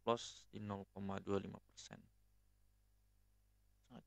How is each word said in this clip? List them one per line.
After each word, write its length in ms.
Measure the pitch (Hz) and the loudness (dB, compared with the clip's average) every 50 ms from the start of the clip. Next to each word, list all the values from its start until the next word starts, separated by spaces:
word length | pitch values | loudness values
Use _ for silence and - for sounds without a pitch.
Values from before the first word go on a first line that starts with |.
| - | 6
loss 400 | 113 117 120 - - - - - - - | 4 4 4 4 -4 -8 -10 -14 -12 -8
di 80 | 104 | -6
nol 240 | 107 104 101 98 98 - - | -2 0 0 -2 -2 -6 -6
koma 240 | 98 98 98 98 98 | -4 -2 0 0 -2
dua 240 | 95 98 101 98 | 2 4 4 4
lima 160 | 98 98 - - - - - | 4 2 -6 -8 -12 -14 -16
persen. 240 | - - - - - - - - - - - - - - - - - - - - - - - - - - - - - - - - - - - - - - - - - - - | -14 -12 -12 -12 -14 -14 -18 -20 -20 -20 -20 -20 -20 -20 -20 -20 -20 -20 -20 -20 -20 -20 -20 -20 -20 -20 -20 -20 -20 -20 -20 -20 -20 -20 -20 -20 -20 -20 -20 -20 -20 -20 -14
Sangat 160 | - - - | -14 -14 -8